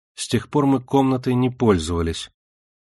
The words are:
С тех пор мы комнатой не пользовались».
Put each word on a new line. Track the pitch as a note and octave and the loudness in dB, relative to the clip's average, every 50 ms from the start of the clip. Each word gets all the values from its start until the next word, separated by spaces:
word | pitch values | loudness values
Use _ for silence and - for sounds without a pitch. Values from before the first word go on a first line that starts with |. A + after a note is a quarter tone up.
| _ _ _ | _ _ _
С | - - - | -12 -8 -4
тех | - A2+ - - | -4 -4 -2 -2
пор | - D3 C#3 | -2 0 2
мы | C#3 C#3 C3 | 2 2 0
комнатой | B2+ - - C#3 C3+ C3 C3 B2+ B2+ C3 B2+ | -2 0 0 2 2 2 0 -2 -2 -2 0
не | B2 B2+ B2+ | 0 0 0
пользовались». | B2+ - B2+ A2+ G2+ F2+ D#2 D#2+ F2 E2+ E2 E2 D#2+ - - - _ _ _ _ _ _ _ _ _ _ _ | -2 0 2 2 2 2 2 -2 -4 -4 -4 -4 -6 -8 -10 -14 _ _ _ _ _ _ _ _ _ _ _